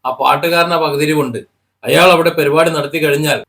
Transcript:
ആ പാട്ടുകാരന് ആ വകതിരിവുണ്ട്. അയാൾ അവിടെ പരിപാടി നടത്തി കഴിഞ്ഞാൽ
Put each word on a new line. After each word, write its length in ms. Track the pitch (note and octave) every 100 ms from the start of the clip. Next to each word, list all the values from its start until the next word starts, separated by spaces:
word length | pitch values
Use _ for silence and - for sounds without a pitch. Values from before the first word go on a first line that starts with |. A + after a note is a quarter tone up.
| B2+
ആ 40 |
പാട്ടുകാരന് 600 | B2+ C3 C#3+ E3+ E3+ E3+
ആ 40 | E3+
വകതിരിവുണ്ട്. 600 | D#3 C#3+ D3+ D3+ C3 A2+ - _ _ _
അയാൾ 260 | A2+ D3+ F#3
അവിടെ 200 | E3+ E3
പരിപാടി 400 | D#3+ C#3+ D3+ E3
നടത്തി 280 | D#3 C#3+ D#3+
കഴിഞ്ഞാൽ 460 | D3+ C#3+ D3+ A2+